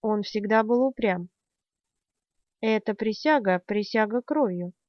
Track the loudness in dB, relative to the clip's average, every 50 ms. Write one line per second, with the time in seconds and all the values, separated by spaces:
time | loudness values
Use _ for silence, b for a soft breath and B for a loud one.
0 | 0 0 -2 0 -2 -4 -6 -6 0 2 4 4 4 4 2 2 2 0 0 0
1 | 0 0 0 0 -4 -10 _ _ _ _ _ _ _ _ _ _ _ _ _ _
2 | _ _ _ _ _ _ _ _ _ _ _ _ -2 0 0 0 0 -4 -4 -2
3 | -2 -4 -4 -2 2 2 2 2 4 2 0 0 _ -4 -4 -4 -4 -2 0 0
4 | 0 0 -2 -6 -4 -2 0 0 0 0 0 -4 -6 -8 -10 _ _